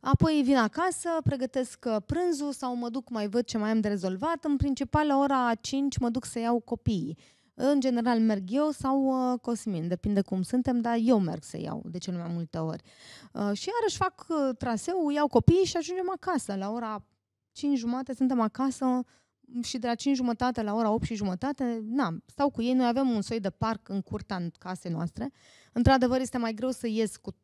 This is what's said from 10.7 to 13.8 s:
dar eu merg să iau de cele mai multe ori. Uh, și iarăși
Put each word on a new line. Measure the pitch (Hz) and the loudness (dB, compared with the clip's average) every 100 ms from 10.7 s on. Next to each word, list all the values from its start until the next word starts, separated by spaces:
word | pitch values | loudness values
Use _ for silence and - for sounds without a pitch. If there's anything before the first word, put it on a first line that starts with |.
| 240 | 0
dar | 233 233 | 0 2
eu | 226 226 | 4 4
merg | 175 160 | 2 -4
să | - - | -10 -10
iau | - - - | -8 -8 -8
de | 170 | -10
cele | - 180 | -8 -6
mai | 170 | -4
multe | 170 165 160 | -6 -6 -4
ori. | 160 - _ - - - - | -4 -6 _ -20 -20 -20 -14
Uh, | - 202 | -4 -2
și | 202 - | -2 -2
iarăși | 466 | 0